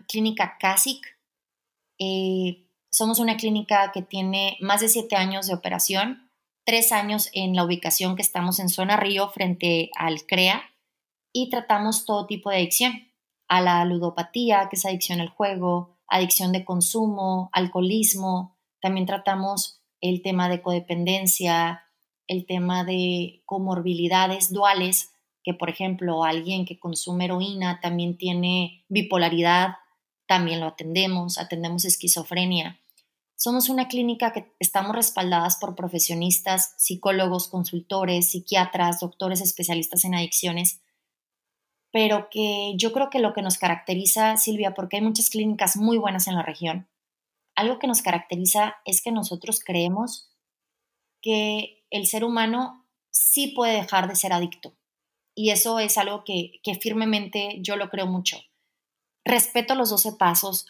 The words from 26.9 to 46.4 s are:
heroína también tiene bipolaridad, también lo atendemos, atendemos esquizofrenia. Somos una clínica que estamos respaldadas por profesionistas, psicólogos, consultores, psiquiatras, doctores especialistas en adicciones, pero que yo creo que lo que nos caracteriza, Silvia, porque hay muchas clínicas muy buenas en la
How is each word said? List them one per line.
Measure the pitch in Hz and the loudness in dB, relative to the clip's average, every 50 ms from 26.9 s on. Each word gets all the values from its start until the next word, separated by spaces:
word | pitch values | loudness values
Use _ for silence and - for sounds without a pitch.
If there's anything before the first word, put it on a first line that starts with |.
| 160 - - 180 175 180 180 | -6 -6 -4 -4 -2 0 0
heroína | 175 180 180 190 196 196 190 185 180 175 175 | 0 0 -2 -2 -4 -4 -4 -2 -2 -2 -2
también | - 175 175 175 175 175 170 | -4 -2 -2 -2 -2 -2 -4
tiene | - 180 180 175 175 180 180 180 180 175 175 - _ _ - | -4 -4 -2 0 0 2 2 2 0 0 -2 -6 _ _ -2
bipolaridad, | 196 208 185 - 190 175 170 170 170 170 170 170 175 180 180 190 180 - _ _ _ _ _ _ _ _ _ | -2 -2 0 2 2 2 2 4 2 4 4 6 6 6 4 2 -2 -8 _ _ _ _ _ _ _ _ _
también | - 190 180 175 165 165 165 | 2 2 4 4 0 -2 -2
lo | 160 | -4
atendemos, | 160 - - 160 160 165 185 190 190 185 180 175 175 175 | -6 -8 -8 -8 -2 0 2 2 2 0 -2 -2 -4 -4
atendemos | - 180 - 175 170 170 170 170 180 185 | -6 -6 -6 -6 -6 -4 -4 -2 0 2
esquizofrenia. | 180 175 - - 170 - 170 160 - 175 180 180 185 180 170 160 175 180 _ _ _ _ _ _ _ _ _ _ _ _ | 2 0 0 2 0 0 0 -2 -4 -2 0 0 2 2 0 -2 -4 -8 _ _ _ _ _ _ _ _ _ _ _ _
Somos | - - 240 247 254 247 254 | -4 -2 0 2 2 0 0
una | 262 262 254 | 0 0 -2
clínica | 254 247 247 240 240 233 233 247 285 277 | -2 -2 0 0 0 0 0 0 -2 -2
que | 214 202 _ _ - | -4 -10 _ _ -2
estamos | 185 - - 196 196 208 220 | -2 0 2 0 0 0 -2
respaldadas | 233 214 - - 190 185 180 175 170 170 180 - | 0 0 0 0 0 0 2 2 2 2 2 0
por | - 202 190 180 | -2 -4 -8 -6
profesionistas, | - 180 175 175 165 - - 170 170 170 180 175 - - 190 190 180 - - - | -6 -8 -4 -2 -2 0 0 0 0 0 2 0 0 0 0 0 0 0 -2 -2
psicólogos, | - - - 185 180 - 196 190 190 185 180 180 180 180 | -2 -2 -2 -2 0 0 2 2 2 2 2 0 -2 -4
consultores, | - 190 180 175 - 175 175 170 - 196 190 185 180 175 175 175 - | -4 -4 -4 -4 -4 -6 -8 -8 -4 -2 -2 0 2 2 2 2 0
psiquiatras, | - 180 - - 202 185 180 180 - 185 175 175 175 - | 0 -4 -4 2 2 2 2 2 2 0 2 2 0 -2
doctores | 180 175 - - 190 185 190 180 | -6 -8 -6 -4 -4 -2 -2 0
especialistas | 196 180 - - 170 175 170 165 160 - - 175 - | -2 -2 -2 -2 -2 -2 -2 -2 -2 0 0 0 0
en | 185 180 | 2 0
adicciones, | 175 170 170 - - 185 175 170 175 180 - - - _ _ _ _ _ _ _ _ _ _ _ _ _ _ _ _ _ _ _ _ _ _ | -2 -2 0 -2 0 0 0 -2 0 0 -2 -2 -2 _ _ _ _ _ _ _ _ _ _ _ _ _ _ _ _ _ _ _ _ _ _
pero | - 220 220 214 208 202 208 - | 2 2 4 4 4 2 0 -4
que | - 214 214 208 202 202 202 202 190 | -4 -2 -2 -2 -2 -2 -4 -4 -2
yo | 185 226 220 226 | 0 0 0 2
creo | 269 277 277 | 0 0 0
que | 269 254 | 2 2
lo | 220 202 - | 2 2 0
que | 208 | -2
nos | 190 185 180 | -2 -2 -2
caracteriza, | - 185 180 170 180 - - 185 180 196 190 - 220 220 220 220 | 0 0 0 0 -2 -2 -4 -4 0 2 2 2 4 4 2 4
Silvia, | 220 - 226 214 208 202 190 190 | 2 0 0 0 -2 -2 -2 -2
porque | 190 180 180 202 | -4 -8 -4 -2
hay | 208 | 0
muchas | 220 220 220 226 - - | 0 0 2 2 0 0
clínicas | - 220 214 220 214 - 196 185 - | 0 0 0 0 0 0 0 0 0
muy | 202 214 226 233 | 2 2 2 2
buenas | 220 220 196 190 185 180 | 2 0 0 -2 -2 -2
en | 190 185 | -2 -2
la | 170 | -2